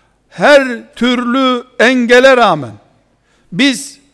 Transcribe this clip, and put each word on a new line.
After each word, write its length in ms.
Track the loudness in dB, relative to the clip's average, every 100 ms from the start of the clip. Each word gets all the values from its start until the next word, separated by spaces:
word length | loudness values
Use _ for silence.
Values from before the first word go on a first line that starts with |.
| _ _ _
Her 640 | -2 2 2 2 -8 -14 -6
türlü 680 | -4 -2 -4 -2 -2 -4 -6 -2
engele 580 | 0 0 2 4 4 4
rağmen 360 | 2 -2 -6 -16 _ _ _ _ _ _ _
biz 480 | -4 -2 -4 -10 -20 _